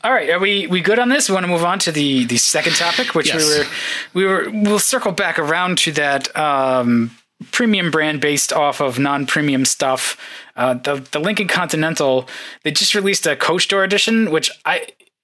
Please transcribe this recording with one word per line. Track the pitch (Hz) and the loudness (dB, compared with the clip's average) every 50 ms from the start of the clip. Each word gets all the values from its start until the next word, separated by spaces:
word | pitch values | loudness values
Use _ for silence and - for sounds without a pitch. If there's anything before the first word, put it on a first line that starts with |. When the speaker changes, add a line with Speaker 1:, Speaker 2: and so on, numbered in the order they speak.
| - | -2
Speaker 1:
all | 220 | 0
right. | 262 233 156 139 | 0 2 2 0
Are | 165 180 | 0 2
we, | 190 202 208 196 190 | 2 0 0 0 0
we | 156 180 180 | -2 -2 0
good | 165 185 214 233 | 2 2 2 2
on | 247 240 | 2 2
this? | 262 285 - - | 2 2 2 0
We | 196 | 0
wanna | 190 180 175 | 0 0 0
move | 175 165 170 | 0 0 2
on | 175 185 196 | 0 0 0
to | - 180 160 | -2 -2 0
the, | 151 147 143 135 131 123 | 0 0 2 2 2 2
the | 120 123 117 | 2 0 0
second | - - - 156 151 170 151 | 0 0 0 0 0 0 0
topic, | - 170 170 170 - 254 - - | 0 0 0 0 0 -2 0 0
which | 165 147 - | 0 0 0
Speaker 2:
Yes. | - 165 156 151 151 151 147 - - - - - - - - - - | 0 2 2 2 2 0 0 -2 -6 -8 -6 -6 -6 -6 -8 -6 -2
Speaker 1:
we | 180 190 | 0 0
were, | 190 190 185 - - | 2 0 0 -2 -4
we | |
were, | 214 214 208 | -2 0 0
we'll | 202 208 202 | 2 2 2
circle | - - - 254 - 214 180 | 0 0 0 0 0 -2 -2
back | 160 202 175 160 165 | 0 -2 -2 -2 -2
around | 156 147 160 175 180 180 180 - | 0 0 0 0 0 0 0 0
to | - 170 151 | 0 0 0
that, | 151 147 143 139 139 135 - - | 0 0 2 0 0 -2 -4 -4
um, | - 156 151 143 135 135 131 127 127 123 120 120 117 117 117 - - _ _ _ _ - - - | -2 0 2 2 2 2 2 2 2 2 2 2 2 0 -2 -6 -12 _ _ _ _ -16 -6 -2
premium | - 247 226 214 190 180 165 | 0 2 2 2 2 0 0
brand | 147 156 151 156 151 143 135 | 0 2 0 0 0 0 0
based | 147 147 139 - - | 0 0 0 -2 0
off | - 165 147 143 135 - | 0 2 2 2 2 0
of | 147 135 120 123 | -2 0 0 0
non-premium | 139 143 143 139 139 131 - 160 151 147 139 131 131 | 0 0 0 0 -2 0 0 0 2 2 2 2 0
stuff. | - - - 147 135 131 127 - - - - - - - - - - - | 0 0 0 0 0 0 0 -2 -6 -8 -8 -14 -18 -18 -18 -20 -16 -6
Uh, | - 123 131 127 | -2 0 0 0
the, | 123 - 143 143 139 131 - - | -2 -2 -4 -4 -4 -6 -6 -4
the | 151 | -2
Lincoln | 151 196 220 202 208 180 | -2 0 0 0 -2 0
Continental, | - 175 175 156 - 156 156 160 165 - 156 135 131 131 127 - - - - - - - - | 0 -2 0 0 0 0 0 -2 0 0 2 2 2 2 0 -4 -10 -16 -16 -16 -18 -6 -6
they | 156 | -2
just | 147 - - - - | -2 0 0 2 0
released | 208 196 196 196 - - | 0 0 0 0 0 0
a | 160 143 | 0 0
coach | - - - 165 180 - - | 0 0 0 0 0 0 0
door | 196 196 190 | 2 0 2
edition, | 190 202 202 - 220 226 226 226 190 | 2 2 0 2 2 2 2 2 2
which | 156 160 151 - - - _ | 2 0 0 -2 -6 -4 _
I, | 156 175 - - - - _ _ _ _ _ | -2 -2 -2 -4 -8 -14 _ _ _ _ _